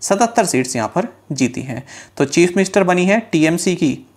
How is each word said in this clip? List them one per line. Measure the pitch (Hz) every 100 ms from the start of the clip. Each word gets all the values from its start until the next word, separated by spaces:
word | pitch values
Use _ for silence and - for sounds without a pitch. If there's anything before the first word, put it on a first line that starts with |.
सतहत्तर | - 202 226 233 190
सीट्स | 131 123 123
यहाँ | 107
पर | 175 233 - -
जीती | 139 127 -
हैं। | 131 131 - - - -
तो | 139
चीफ | 170 175
मिनिस्टर | 196 190 202
बनी | 180 180 185
है | 220
टीएमसी | 226 165 160 170 190 175
की | 151 - -